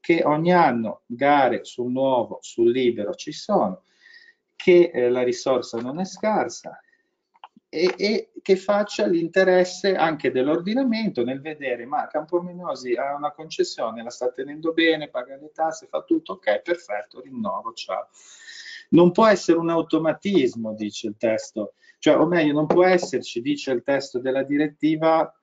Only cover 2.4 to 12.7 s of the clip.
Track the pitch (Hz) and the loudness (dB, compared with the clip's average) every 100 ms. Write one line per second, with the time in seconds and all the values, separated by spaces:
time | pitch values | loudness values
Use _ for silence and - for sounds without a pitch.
2.4 | - - 117 127 127 110 101 180 - 151 | -14 0 2 4 0 0 -6 -8 -10 -12
3.4 | - 202 107 - _ _ _ - _ _ | -4 -2 -2 -6 _ _ _ -20 _ _
4.4 | _ _ - 175 170 - 123 123 123 120 | _ _ 4 6 6 2 0 2 0 -2
5.4 | - 127 - 117 123 147 185 - 214 202 | 0 -2 -2 -8 -8 -6 -8 -4 -2 0
6.4 | 117 - - - _ _ _ _ _ _ | -2 -8 -16 -20 _ _ _ _ _ _
7.4 | - _ _ - 175 - 196 226 - - | -20 _ _ -2 -2 0 -2 -2 -4 -16
8.4 | - 190 - 202 208 - 208 170 165 190 | 0 0 2 0 0 -2 0 0 0 2
9.4 | 185 185 180 - 196 185 160 156 135 127 | 4 4 4 0 -2 2 0 0 -2 0
10.4 | 139 165 175 226 269 220 214 139 120 135 | 0 0 0 -2 0 0 -2 -2 -4 -4
11.4 | 147 151 139 120 117 147 117 151 156 175 | -8 -8 -6 -6 -4 -6 -4 -6 -2 -4
12.4 | 180 175 175 | -4 -12 -10